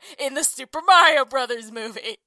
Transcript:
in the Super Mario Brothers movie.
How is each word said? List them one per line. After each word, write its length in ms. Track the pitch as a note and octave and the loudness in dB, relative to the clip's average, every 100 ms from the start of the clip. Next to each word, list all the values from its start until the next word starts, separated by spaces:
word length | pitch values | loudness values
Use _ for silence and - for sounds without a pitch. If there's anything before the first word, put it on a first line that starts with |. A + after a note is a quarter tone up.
| - D4+ | -14 -10
in 160 | C#4 C#4 | -8 -4
the 80 | |
Super 360 | D#4+ - C4 D#4 F4 | -6 -6 -10 -2 4
Mario 400 | F4+ E4+ D4+ C4+ | 6 6 4 0
Brothers 460 | C4+ B3 A#3+ A3 | -4 -6 -8 -10
movie. 460 | A3+ A3 G3+ - F#3 | -12 -12 -12 -14 -14